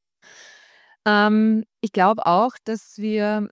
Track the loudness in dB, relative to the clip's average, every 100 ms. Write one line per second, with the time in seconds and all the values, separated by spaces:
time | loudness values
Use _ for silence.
0 | _ _ _ -20 -20 -20 _ _ _ _
1 | 0 2 2 2 2 0 -4 _ -6 0
2 | 0 2 0 0 0 -4 -10 -12 -12 -10
3 | -6 -2 -2 -4 -6